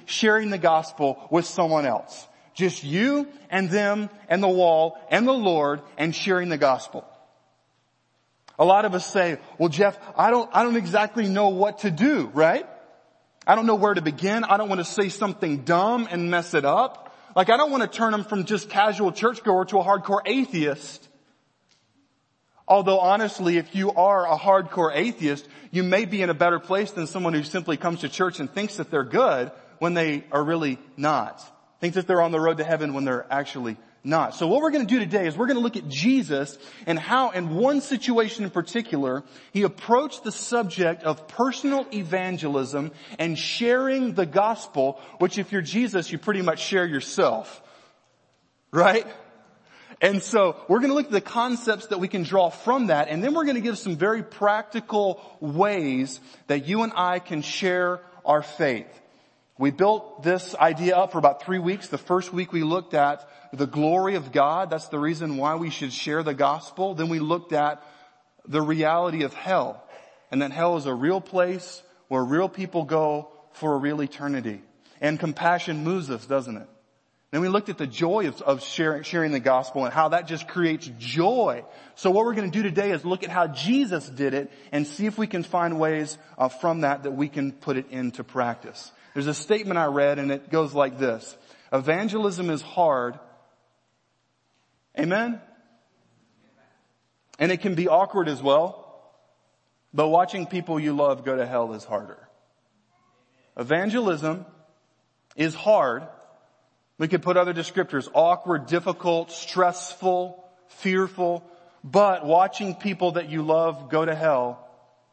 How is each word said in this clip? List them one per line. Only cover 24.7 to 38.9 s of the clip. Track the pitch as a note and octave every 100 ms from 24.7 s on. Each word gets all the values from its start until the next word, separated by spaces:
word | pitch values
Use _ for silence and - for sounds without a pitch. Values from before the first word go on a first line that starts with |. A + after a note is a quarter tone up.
| F3+ D#3+
atheist, | D3 A#3 A#3 D3+ C#3+ - - -
you | F3
may | F#3 F#3 G#3+
be | G3+
in | F3+
a |
better | D3+ F3 E3+
place | - G3 G#3
than | F3 D#3
someone | F#3+ F3
who | D#3
simply | D3 F#3 E3+ D3
comes | F3 E3+
to | C#3+
church | - F#3 E3+
and | C#3
thinks | G3 G#3 -
that | D3+
they're | D#3
good | B2+ F#3 B3+ C3+ C3 - - -
when | E3+
they | F3 D#3+ C#3+ -
are | C#3+
really | D3 E3 D3+ B2+ - -
not. | D3 C#3+ G#2 - - - _ _
Thinks | E3+ F3+
that | F3+
they're | F3+
on | E3
the | D#3+
road | E3 D#3
to |
heaven | D3+ D#3 D3+
when | C#3
they're | C3+ B2 -
actually | C#3 C#3 C#3 A#2+ A2 - _ C3+
not. | D#3+ A#2+ -
So | E3
what | A#3+
we're | D#4
gonna | D4 G#3
do | B3
today | F#3 G3+ E3+
is | D3+
we're | B3
gonna | B3+
look | A#3 A3
at | D3
Jesus | C3+ G3+ C4+ D#3 C#3 C#3+ - - - -
and | D#3+
how, | E3 B3 B3
in | F#3 E3+ D#3+
one | B3+ C#4+
situation | - C4 - A3+ A3 A3 G3
in |
particular, | F3 E3 A#3 A#3